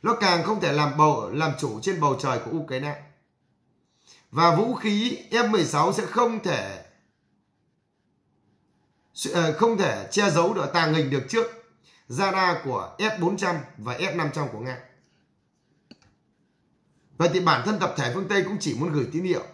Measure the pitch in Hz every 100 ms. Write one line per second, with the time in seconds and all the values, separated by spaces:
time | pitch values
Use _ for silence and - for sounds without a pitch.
0 | 220 226 196 170 160 214 170 147 147 139
1 | 156 123 101 131 160 - 139 107 185 175
2 | 147 127 139 120 113 160 151 131 147 147
3 | - _ _ _ _ _ _ _ _ _
4 | _ - _ 135 170 165 240 247 214 208
5 | 240 - - 226 214 214 135 147 170 190
6 | 190 233 240 226 185 135 98 92 - _
7 | _ _ _ _ _ _ _ _ _ _
8 | _ _ _ _ _ _ _ _ _ _
9 | _ - - 175 160 - 226 214 165 104
10 | - 202 202 160 175 196 139 175 160 156
11 | 135 135 131 - - - - _ _ _
12 | _ 123 196 190 185 175 139 110 87 -
13 | 214 214 175 202 190 165 131 - 110 120
14 | - 165 147 151 139 110 127 120 - _
15 | _ _ _ _ _ _ _ _ _ -
16 | _ _ _ _ _ _ _ _ _ _
17 | _ - 170 185 175 131 190 208 190 -
18 | 123 190 185 196 185 208 156 117 170 147
19 | 120 156 180 165 -